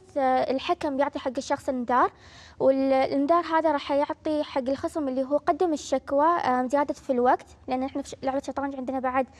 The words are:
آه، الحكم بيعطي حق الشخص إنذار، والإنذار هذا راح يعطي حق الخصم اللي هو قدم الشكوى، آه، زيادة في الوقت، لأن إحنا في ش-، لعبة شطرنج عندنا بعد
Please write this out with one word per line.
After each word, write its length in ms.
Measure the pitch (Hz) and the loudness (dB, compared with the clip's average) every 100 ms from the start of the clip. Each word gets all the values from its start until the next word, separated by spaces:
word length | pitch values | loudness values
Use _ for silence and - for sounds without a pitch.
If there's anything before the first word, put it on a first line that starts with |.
| - 285 | -4 -2
آه، 340 | 262 254 262 | 2 2 0
الحكم 460 | 262 - 349 311 269 | -2 -2 -2 -2 0
بيعطي 220 | 285 285 | -2 -2
حق 140 | 277 247 | -6 -6
الشخص 300 | - 277 - | -4 -4 -2
إنذار، 440 | 262 240 247 370 - - - - - | -4 0 2 2 -2 -18 -20 -20 0
والإنذار 840 | 262 269 269 262 262 277 285 339 | 2 4 2 2 2 0 2 2
هذا 280 | 330 320 320 | 2 2 2
راح 180 | 285 - | 0 0
يعطي 520 | 285 294 302 320 302 | 0 0 -4 -2 -2
حق 260 | 294 285 247 | -2 -4 -2
الخصم 400 | 269 330 330 277 | -2 -4 -4 -4
اللي 160 | 254 | -2
هو 120 | 262 285 | 0 0
قدم 360 | 294 294 359 | 0 0 0
الشكوى، 540 | 294 - 269 - 277 311 | 0 -2 -4 0 2 4
آه، 400 | 349 - 254 254 | 2 2 0 0
زيادة 280 | 285 294 | 0 0
في 160 | 294 - | -4 -2
الوقت، 360 | 254 247 339 - - - | 2 4 2 -2 -18 -6
لأن 140 | 254 | -4
إحنا 200 | 269 285 | -4 -6
في 60 | 269 | -10
ش-، 60 | - | -8
لعبة 200 | 262 269 277 | -4 -4 -4
شطرنج 300 | 269 277 277 | -6 -6 -6
عندنا 240 | 247 262 | -6 -4
بعد 260 | 254 254 262 - | -2 -2 -2 -6